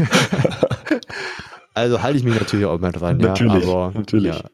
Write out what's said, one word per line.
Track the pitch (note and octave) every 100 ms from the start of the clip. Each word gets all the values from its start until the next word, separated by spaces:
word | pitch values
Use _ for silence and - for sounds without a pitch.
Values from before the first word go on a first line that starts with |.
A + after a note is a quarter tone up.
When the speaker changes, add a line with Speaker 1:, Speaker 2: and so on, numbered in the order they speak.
| D#3 - - F3 - - - - - C4 - - - - - - -
Speaker 1:
Also | - A#2+ A#2
halte | A#2+ C#3+
ich |
mich | B2
natürlich | A2+ G2+ G#2 G2+
auch |
immer | E2+ F2+
dran, | E2+ F2 F2
Speaker 2:
Natürlich, | F2+ F#2+ A#2 G2 F2
Speaker 1:
ja, |
aber, | F2+ F2+
Speaker 2:
natürlich. | G#2 G#2 G#2+ F#2+ D#2
Speaker 1:
ja, | -